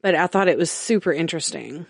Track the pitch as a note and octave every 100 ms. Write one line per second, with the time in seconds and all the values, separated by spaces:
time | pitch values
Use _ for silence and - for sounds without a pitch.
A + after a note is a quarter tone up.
0 | G3 E3+ F3+ G3 F#3+ C3+ E3 - - A3
1 | F#3 D3+ E3 E3 - - A2+ C#3+